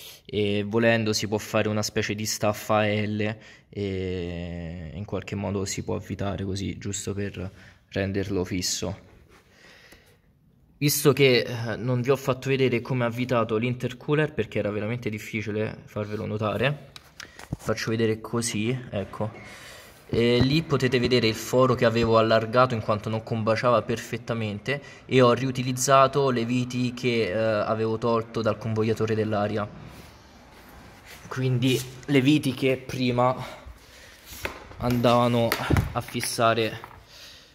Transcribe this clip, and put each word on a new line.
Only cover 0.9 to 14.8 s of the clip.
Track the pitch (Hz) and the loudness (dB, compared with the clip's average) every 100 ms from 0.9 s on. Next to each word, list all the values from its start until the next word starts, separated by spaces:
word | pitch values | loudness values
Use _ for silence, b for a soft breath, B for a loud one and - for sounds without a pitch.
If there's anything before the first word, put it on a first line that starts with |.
| 117 107 | 4 2
si | 107 101 | 0 -2
può | 107 | -4
fare | - 110 104 | 0 0 2
una | 107 | 0
specie | 104 110 104 104 | -2 -2 -2 -4
di | 107 | -4
staffa | - 107 104 - 107 | -2 -2 -2 2 2
a | 107 | 4
L | 107 104 107 107 110 B B _ | 0 -2 -2 -4 -6 B B _
e | - 98 95 92 92 87 87 87 87 82 90 78 | -8 -4 -4 -4 -4 -6 -8 -8 -8 -10 -10 -12
in | 73 | -12
qualche | 104 92 - 101 | -8 -8 -6 -6
modo | 98 98 98 | -4 -4 -4
si | - | -6
può | - 98 | -6 -6
avvitare | - 101 98 95 98 | -6 -6 -6 -4 -6
così, | 98 95 - | -4 -6 -6
giusto | 101 98 - | -8 -6 -6
per | 98 101 92 92 B B B _ | -6 -6 -8 -12 B B B _
renderlo | 98 98 98 98 95 92 | -4 -2 -2 -2 -2 -2
fisso. | 92 - - 92 98 - B B B B B B B B B B B _ _ _ _ _ _ | -2 -4 -4 -6 -8 -14 B B B B B B B B B B B _ _ _ _ _ _
Visto | 143 - 147 | -2 4 4
che, | 131 135 120 | 6 6 6
eh, | - 117 113 90 | 2 -4 -6 -4
non | 123 123 | -2 0
vi | 120 | 2
ho | 135 | 0
fatto | - 127 135 | 0 -2 -2
vedere | 135 127 120 | 2 2 2
come | 123 127 | -2 -2
ho | 117 | 0
avvitato | 117 127 120 110 110 | -2 0 0 2 0
l'intercooler | 123 123 123 - - 147 151 | 0 -2 -6 -6 -2 0 0
perché | - 107 107 | -2 -4 -2
era | 101 | -2
veramente | 104 | -2